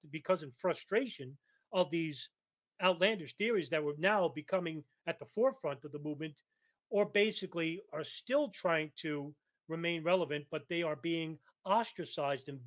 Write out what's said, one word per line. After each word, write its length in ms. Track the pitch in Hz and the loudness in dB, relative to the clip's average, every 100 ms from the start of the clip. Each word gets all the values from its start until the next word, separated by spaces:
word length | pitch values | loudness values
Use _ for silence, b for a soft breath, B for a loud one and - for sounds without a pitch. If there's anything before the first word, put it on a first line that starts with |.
| 151 | -12
because 320 | 151 - 185 | -4 0 0
in 80 | 147 | -2
frustration 840 | 123 190 160 - 214 262 - 131 139 _ _ _ | -4 -2 -2 0 0 0 -4 -12 -14 _ _ _
of 180 | 190 175 | 0 2
these 400 | 170 160 139 - _ _ _ _ - | 0 0 -4 -12 _ _ _ _ 0
outlandish 520 | 185 170 190 214 143 - | 2 4 4 2 -4 -2
theories 340 | 214 220 143 | 0 0 2
that 140 | 156 | 0
were 120 | 147 147 | 0 2
now 300 | 180 214 170 | 4 4 2
becoming 560 | 143 147 190 170 156 - _ - | 0 -2 -2 0 -6 -10 _ -6
at 120 | - | -6
the 60 | 131 | -6
forefront 580 | - 254 - 160 135 | 0 2 2 -4 -6
of 80 | 151 | -8
the 80 | 147 | -6
movement, 420 | 147 143 160 151 _ _ _ _ _ | -4 -4 -6 -10 _ _ _ _ _
or 160 | 208 202 | 2 2
basically 760 | 208 214 - 185 170 165 170 - | 4 2 0 -4 -2 -2 -4 -8
are 120 | 151 | -8
still 440 | 151 - - 269 285 | -8 -10 0 2 0
trying 420 | - 185 160 156 - | 0 2 2 0 -4
to 380 | 160 147 143 147 _ _ - | -4 -4 -4 -12 _ _ -8
remain 360 | 165 170 170 | -4 -2 0
relevant, 420 | 160 185 151 147 143 | 2 2 2 -4 -4
but 180 | 156 - | -6 -4
they 140 | 170 | -2
are 120 | 165 151 | 0 -2
being 420 | 165 165 160 156 b _ 185 | -2 -2 -2 -8 b _ 0
ostracized 800 | 208 226 - 156 - 143 139 139 | 2 2 -4 -6 -2 -2 -2 -6
and 140 | 139 | -10